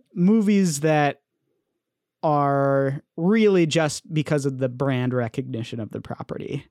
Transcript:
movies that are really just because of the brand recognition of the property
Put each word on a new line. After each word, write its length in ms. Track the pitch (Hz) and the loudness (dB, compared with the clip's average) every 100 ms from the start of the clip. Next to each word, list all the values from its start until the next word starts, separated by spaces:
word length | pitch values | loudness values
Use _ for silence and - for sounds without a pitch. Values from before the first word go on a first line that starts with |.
| - | -10
movies 680 | 180 185 220 202 202 180 143 | 0 2 4 4 2 2 0
that 400 | 156 151 147 - _ _ _ _ _ _ _ _ _ _ | 0 2 0 -2 _ _ _ _ _ _ _ _ _ _
are 800 | 160 147 139 139 139 139 135 143 - - | 0 2 2 2 2 2 0 -4 -8 -4
really 480 | 175 226 214 185 160 | 2 4 4 4 2
just 460 | 165 151 - - | 2 0 -2 -6
because 320 | 156 - 151 139 | -4 -2 -2 -2
of 140 | 127 | -2
the 100 | 131 | -4
brand 440 | 123 139 127 127 | -2 -2 0 0
recognition 680 | 123 117 - 127 117 113 117 | -2 -4 -6 -6 -8 -8 -10
of 120 | 104 | -10
the 100 | 110 | -10
property 640 | - - - - - 139 - | -12 -12 -12 -10 -8 -10 -12